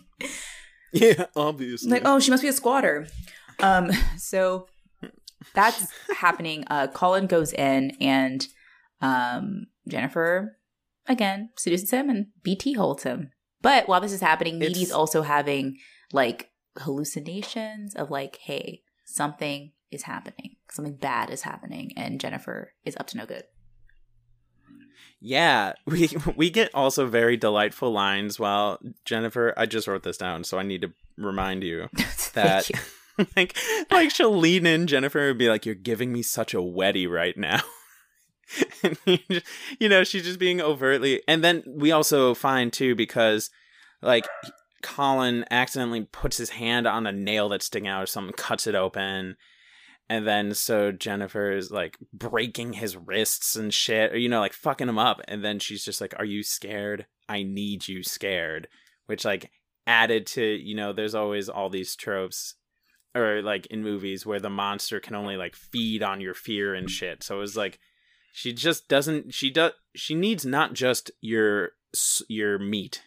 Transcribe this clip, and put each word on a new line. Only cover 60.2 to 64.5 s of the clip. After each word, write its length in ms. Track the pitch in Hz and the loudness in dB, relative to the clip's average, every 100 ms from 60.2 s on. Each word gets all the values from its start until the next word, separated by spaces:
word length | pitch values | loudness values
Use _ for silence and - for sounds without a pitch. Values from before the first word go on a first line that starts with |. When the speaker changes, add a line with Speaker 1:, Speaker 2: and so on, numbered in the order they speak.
| - | 0
Speaker 1:
to, 140 | 131 | -2
you 300 | 110 107 90 | -2 -2 -6
know, 180 | 107 101 | -6 -6
there's 220 | 98 107 | -4 -4
always 340 | 107 104 104 98 | -2 -2 -4 -6
all 220 | - 95 | -6 -6
these 240 | 95 92 | -6 -8
tropes, 640 | - - 98 92 - - - _ _ _ _ _ | -10 -6 -6 -6 -8 -12 -14 _ _ _ _ _
or, 280 | 123 110 107 | -2 0 0
like, 240 | 104 98 - | -2 -4 -6
in 180 | 110 | -8
movies 420 | 107 101 98 95 107 | -6 -6 -6 -8 -6
where 140 | 101 | -6
the 100 | 101 | -4